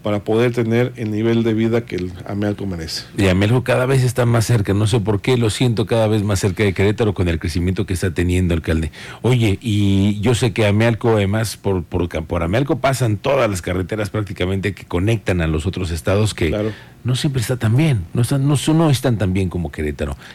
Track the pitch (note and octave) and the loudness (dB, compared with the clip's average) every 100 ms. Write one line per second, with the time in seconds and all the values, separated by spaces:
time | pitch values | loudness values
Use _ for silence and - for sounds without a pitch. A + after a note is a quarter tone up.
0 | A2 G#2 G2+ A2 B2 A#2+ A2+ A#2 B2 B2 | -4 -4 0 2 2 0 0 0 0 -4
1 | G#2+ G#2+ A2+ A#2 A#2 G#2+ A2+ A#2 A#2 F#2 | -6 -2 0 2 2 2 2 0 -2 -6
2 | F2+ F2 - G2+ G#2 G2+ G2 F2 D#2 - | -8 -10 -8 -4 -2 -4 -6 -8 -8 -10
3 | - - G2 F#2 G#2 B2 B2 B2 B2+ C3+ | -8 0 2 4 4 2 2 0 2 2
4 | B2+ A#2+ A2+ A2+ G#2+ A#2+ G2+ G2 G#2+ A#2+ | 2 2 2 2 2 2 2 0 2 0
5 | G2 G2+ - B2+ A2+ - B2 G#2+ A2 A#2 | 0 0 2 2 2 2 0 0 0 2
6 | G#2+ A2 G#2 F#2+ G#2 F2+ G#2 F#2 G2 G2+ | 2 2 0 0 0 2 0 2 2 2
7 | G#2+ F#2+ F2 D#2+ E2 F2 F2 F#2 G2 F2 | 0 0 0 0 -2 -2 -2 -2 -2 -2
8 | F#2+ D#2+ F2+ F2+ F2+ E2 E2+ D#2+ D#2+ - | -2 -2 0 2 2 0 0 -2 -2 -8
9 | - - A2+ B2+ A2+ F#2+ A#2 G#2 G2+ G2 | -18 -4 0 2 2 0 0 0 2 4
10 | G2+ G#2 G2+ A#2 A#2+ - G#2 G#2 A#2 A2 | 2 2 2 2 0 2 2 4 2 2
11 | A#2 A2 G2 A2 A2+ - G2+ F#2 D#2+ F2+ | 2 2 2 0 -4 -4 -2 -2 -2 -4
12 | E2+ D#2+ D2+ E2+ E2 A2 C#3+ D#3+ C#3 C3 | -4 -4 -4 -4 0 0 0 0 0 0
13 | A#2+ G2+ C#3 C#3 A#2 F#2+ F#2 F2+ F2 G#2+ | 0 -2 0 2 0 -2 -4 -4 -4 -4
14 | G#2 G#2+ G#2 G2 F2+ G2 G2 F2+ - F2 | -4 -4 -6 -4 -2 -2 -4 -6 -6 -2
15 | G2 A#2 - F2+ D#2+ D#2 F2+ F2 F2+ E2 | 0 -2 -2 0 0 0 -2 -4 -4 -4
16 | - G2 G#2+ - D#2+ G#2+ G#2+ G2+ - - | 0 2 0 0 -2 -2 -4 -6 -18 -8
17 | A#2 B2+ D#3+ C3 A2 B2 A2 B2 D#3+ A#2 | -4 0 0 -2 -2 -2 2 2 2 0
18 | E2+ A#2+ A#2+ C#3 C#3 C#3+ - D#3+ D#3+ C3 | -2 -2 0 2 2 2 2 4 4 2
19 | C3+ A2 G2+ F#2 F#2 F2+ D#2+ - D2+ D2 | 2 0 0 0 0 -2 -6 -4 -6 -4
20 | C#2+ C#2 - | -6 -8 -14